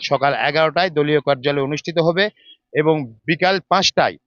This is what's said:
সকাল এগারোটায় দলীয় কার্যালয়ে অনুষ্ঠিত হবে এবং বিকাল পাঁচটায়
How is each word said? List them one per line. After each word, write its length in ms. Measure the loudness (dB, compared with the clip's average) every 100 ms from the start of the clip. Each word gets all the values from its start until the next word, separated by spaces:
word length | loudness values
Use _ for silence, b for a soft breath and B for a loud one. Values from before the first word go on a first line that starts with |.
সকাল 320 | -2 0 0
এগারোটায় 560 | 0 0 2 0 0 -2
দলীয় 320 | 0 0 0
কার্যালয়ে 420 | 0 -2 0 -2
অনুষ্ঠিত 340 | -2 -6 -4 0
হবে 300 | 0 2 -2 b b b _
এবং 220 | 0 2 0 -2 -10 -4
বিকাল 300 | 0 0 0 0
পাঁচটায় 460 | 0 0 0 0 -2